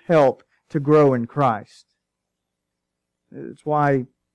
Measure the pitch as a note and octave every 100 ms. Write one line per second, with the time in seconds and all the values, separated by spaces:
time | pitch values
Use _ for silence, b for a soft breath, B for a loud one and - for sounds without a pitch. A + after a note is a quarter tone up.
0 | - D#3+ C3+ - _ _ _ D#3 C#3 D3+
1 | C#3+ B2+ A#2 C#3+ C3 G#2+ - _ _ _
2 | _ _ _ _ _ _ _ _ _ _
3 | _ _ _ C#3 A#2+ - D3+ D3+ C#3+ C3+
4 | B2+ _ _